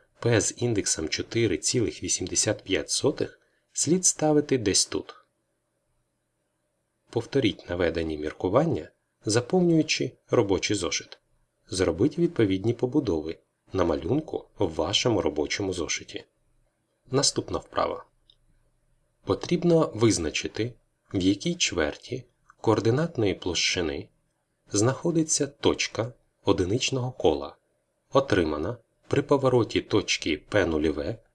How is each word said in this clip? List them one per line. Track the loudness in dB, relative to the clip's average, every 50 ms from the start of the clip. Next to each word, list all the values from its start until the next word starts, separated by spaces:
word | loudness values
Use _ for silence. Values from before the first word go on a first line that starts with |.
| _ _ _ _
П | 0 2 2 2
з | 2 0 -2 -4
індексом | -2 0 0 0 0 -2 -2 -2 -4 -4
чотири | -4 -6 -6 -4 -2 0 0 0 0 -2
цілих | -2 -2 0 0 0 -2 -4 -6 -4
вісімдесят | -4 -4 -4 -4 -2 -2 0 0 0 -2 -2 -2
п'ять | -2 -2 -2 0 -2
сотих | -4 0 0 0 0 0 -4 -6 -6 _ _ _ _ _ _ _ _
слід | -4 -2 0 0 2 2
ставити | 0 0 2 2 2 4 4 2 2 0 0
десь | 2 2 2 2 0
тут. | 0 -2 -6 -8 -10 -16 -20 _ _ _ _ _ _ _ _ _ _ _ _ _ _ _ _ _ _ _ _ _ _ _ _ _ _ _ _ _ _ _ _ _ _ _ _ _ _
Повторіть | -4 -4 -4 0 0 2 2 2 0 -2 -6 -6
наведені | -2 0 0 0 0 0 -2 -4 -4 -4
міркування, | -6 -8 -6 -4 -2 2 2 2 2 2 0 -2 -4 -8 _ _ _ _ _ _ _
заповнюючи | 0 0 0 0 2 2 2 4 6 4 4 4 2 0 -2 -2 -4 -6 _ _ _
робочий | 2 2 4 4 2 0 0 0 -2
зошит. | -2 -2 -2 -4 -6 -6 -10 -16 -20 _ _ _ _ _ _ _ _ _ _
Зробіть | -2 2 2 2 2 2 2 0 2 2
відповідні | 0 0 2 2 2 2 2 0 0 -2 0
побудови | 0 -2 0 0 0 0 0 0 -2 -2 -6 -10 -12 _ _ _ _ _ _ 0
на | 0 2
малюнку | 2 2 0 0 -2 -2 -2 -2 -4 -8 -10 -10 -12 _ -4
в | -4 -2 -2
вашому | -2 -2 -2 0 0 0 0 0 0
робочому | 0 0 -2 -2 -2 -2 -4 -4 -4 -4 -4
зошиті. | -4 -6 -6 -6 -8 -8 -10 -14 -14 -16 _ _ _ _ _ _ _ _ _ _ _ _ _ _ _ _ -4
Наступна | -2 0 0 2 0 -2 -4 -4 -6 -6
вправа. | -6 -4 -2 -2 -2 -2 -2 -6 -10 -16 _ _ _ _ _ _ _ _ _ _ _ _ _ _ _ _ _ _ _ _ _ _ _
Потрібно | -4 -4 -4 -2 -2 -2 0 4 4 4 4 4 2 2
визначити, | 2 4 4 4 2 0 -2 -4 -4 -6 -6 -4 -4 -6 -6 -6 -10 _ _ _ _ _ _ -4
в | 2
якій | 2 2 2 2 0 -4 -2
чверті | -2 -2 -2 0 0 -2 -2 -2 -8 -10 -10 -10 -10 -10 -14 _ _ _ _ _ _
координатної | 0 2 2 2 2 2 2 2 0 -2 -2 0 0 0 0
площини | -2 -4 -4 -2 -2 -2 0 0 0 -2 -2 -4 -6 -8 -12 _ _ _ _ _ _ _ _ _ _ _ _
знаходиться | -2 0 0 0 0 0 -2 -2 0 0 0 0 0 -2 -2 -4
точка | -6 _ 0 0 2 2 -2 -4 -4 -4 -6 -6 -8 _ _ _ _ _ _
одиничного | 0 2 2 2 0 0 -2 -2 -2 -4 -4 -4 -6
кола, | -6 0 2 2 2 2 -2 -8 -12 _ _ _ _ _ _ _ _ _ _ _
отримана | 0 0 2 4 2 2 2 2 0 -2 -4 -6 -6 -8 _ _ _ _ _ _
при | -2 -2
повороті | 2 2 2 2 4 4 4 4 2 2 0 -2
точки | -2 0 0 0 2 0 -2 -2 -2 -2 -4 -4
П | -4 -2 0 2 2
нульове | 2 2 2 0 0 0 -2 -4 -6 -8 -10 -14 _ _